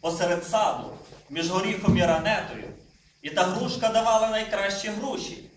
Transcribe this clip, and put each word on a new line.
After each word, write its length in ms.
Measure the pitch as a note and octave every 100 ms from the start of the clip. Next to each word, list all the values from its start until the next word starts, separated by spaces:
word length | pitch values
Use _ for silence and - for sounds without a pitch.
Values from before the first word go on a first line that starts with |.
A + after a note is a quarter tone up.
посеред 460 | E3 E3 F3 F3 -
саду, 460 | G#3+ - B2+ - - - - -
між 200 | D3+ E3+
горіхом 480 | F#3 G3 - G3+ F3+
і 40 |
ранетою. 680 | E3+ D#3+ G3+ G#3+ - - - - - _ _ _
І 80 | C#3+
та 140 | D#3+
грушка 460 | F3+ A3 - - A3+
давала 400 | A3+ A3+ A3 A3
найкращі 580 | A3 A3 G3 G3 G3 A3
груші. 560 | G#3 C4+ - - - -